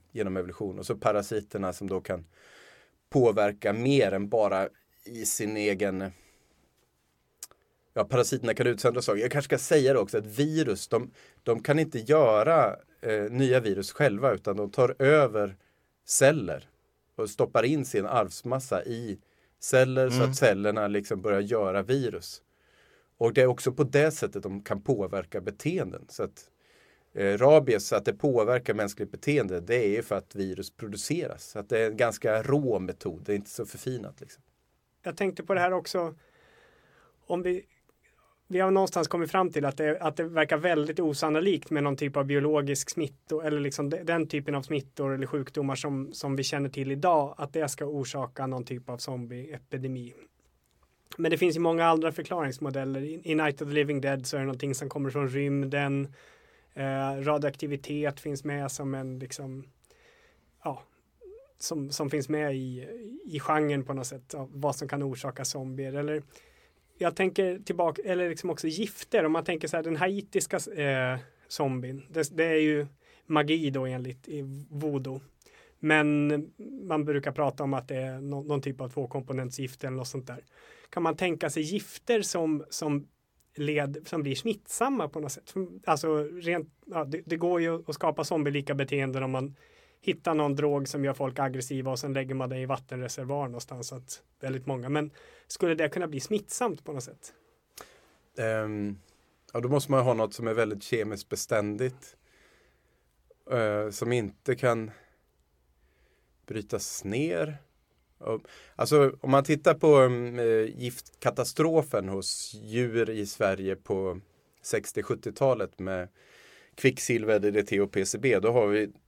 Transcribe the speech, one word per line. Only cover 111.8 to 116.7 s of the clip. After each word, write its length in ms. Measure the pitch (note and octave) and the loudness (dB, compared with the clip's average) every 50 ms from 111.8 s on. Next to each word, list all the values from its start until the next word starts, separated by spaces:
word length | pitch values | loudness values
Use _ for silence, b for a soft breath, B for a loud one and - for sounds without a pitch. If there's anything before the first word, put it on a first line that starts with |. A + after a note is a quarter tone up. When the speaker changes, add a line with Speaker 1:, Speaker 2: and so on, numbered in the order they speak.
| D3 D3 - G#2 F#2+ F#2+ | 2 2 -2 -2 -2 -2
Speaker 1:
hos 460 | G2 F#2+ F#2 - - - - - - | -4 -4 -4 -6 -6 -8 -8 -12 -14
djur 560 | G#2+ G#2+ G#2+ A2+ B2 B2 A#2 A2 A#2 A2+ A2 | -14 -12 -4 0 0 0 2 2 0 0 0
i 160 | A2 G#2+ G2+ | 0 -4 -4
Sverige 500 | G2+ - - G#2+ F#2+ F#2+ F#2 F#2+ F#2+ F#2+ | -6 -2 2 2 2 2 0 -2 -4 -4
på 440 | - _ - G2+ F#2+ F#2+ F#2 F2 F#2 - _ _ _ _ _ _ _ | -4 _ -2 -2 0 0 -2 -4 -6 -12 _ _ _ _ _ _ _
sextio, 400 | - - - G#2+ - - - G#2+ | -6 -2 -2 -2 -2 -4 -6 -6
sjuttiotalet 760 | G2 - A#2 G2+ - A2 G2+ - C#3 C3+ B2 A2 F#2+ F2+ - - | -4 -2 -4 -4 -4 -8 -2 2 2 2 4 2 -2 -6 -6 -8
med 300 | F#2 F#2+ F#2+ F2+ F2+ F#2 b b b b b b b b b b b b | -6 -4 -4 -4 -6 -8 b b b b b b b b b b b b